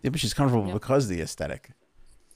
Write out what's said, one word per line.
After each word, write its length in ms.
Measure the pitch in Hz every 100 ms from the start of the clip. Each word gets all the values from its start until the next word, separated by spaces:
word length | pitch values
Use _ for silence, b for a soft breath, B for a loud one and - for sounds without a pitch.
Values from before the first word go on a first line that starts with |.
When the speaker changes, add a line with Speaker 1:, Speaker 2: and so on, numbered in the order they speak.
Speaker 1:
Yeah, 80 | 135
but 80 | 151
she's 140 | 117
comfortable 320 | - 139 120 98
Speaker 2:
Yeah. 80 |
Speaker 1:
because 300 | 98 - 139
of 60 | 120 87
the 60 |
aesthetic. 480 | 78 - 73 67 - - _ _ - - _